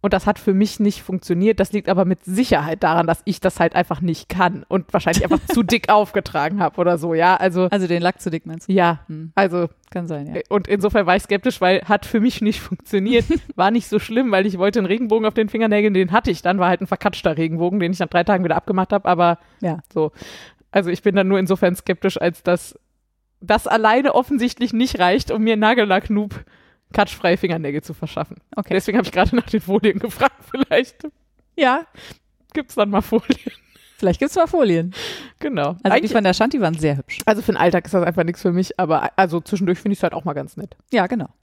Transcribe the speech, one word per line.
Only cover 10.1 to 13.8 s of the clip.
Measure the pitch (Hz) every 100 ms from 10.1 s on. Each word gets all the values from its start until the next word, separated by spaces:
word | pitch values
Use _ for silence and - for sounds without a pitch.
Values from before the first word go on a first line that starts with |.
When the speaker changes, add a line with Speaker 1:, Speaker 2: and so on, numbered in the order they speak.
| 151 143
Speaker 2:
ja. |
Speaker 1:
äh, | 160 -
und | 208 180
insofern | 208 202 214 175
war | 180
ich |
skeptisch, | - 202 254 -
weil | 180 190 -
hat | 208 -
für | 233
mich | 233 -
nicht | 208 214
funktioniert. | - 185 - 208 196 240 - 330
Speaker 2:
<laughs> | - -
Speaker 1:
War | 190
nicht | 233